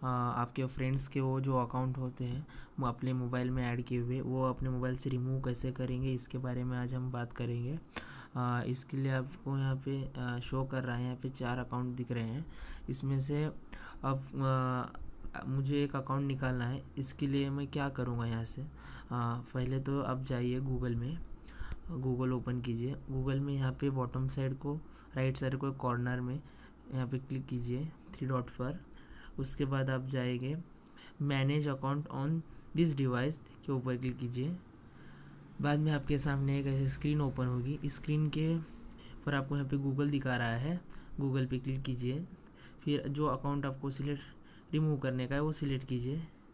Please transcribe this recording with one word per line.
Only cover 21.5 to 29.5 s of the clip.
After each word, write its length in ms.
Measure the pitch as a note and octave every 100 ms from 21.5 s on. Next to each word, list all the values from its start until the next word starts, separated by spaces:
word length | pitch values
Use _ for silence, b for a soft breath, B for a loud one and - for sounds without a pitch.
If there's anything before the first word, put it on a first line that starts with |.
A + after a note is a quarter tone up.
| B B B -
Google 400 | D3 C3 B2 B2+
open 300 | B2+ B2+ B2
कीजिए। 340 | A#2+ A#2 B2+ C3+ -
Google 280 | C3 C3 C3+
में 140 | C#3+
यहाँ 180 | C#3 C3
पे 180 | C3 C#3+
bottom 380 | C3 B2 B2+ C3
side 300 | C#3 C3+ C3
को, 220 | C#3+ D#3 - B B C3
right 220 | C3 C3+
side 200 | C3 C3+
को 140 | C#3
कॉर्नर 500 | C3+ B2+ A#2+ B2 B2
में 200 | B2 C#3+ B B B - -
यहाँ 140 | C3 B2+
पे 120 | C3
click 260 | - C3 -
कीजिए 460 | B2 A#2+ B2+ D#3+ - -
three 140 | - C3+
dot 220 | C3 B2+
पर। 360 | - B2+ E3 - B B B B -
उसके 260 | C3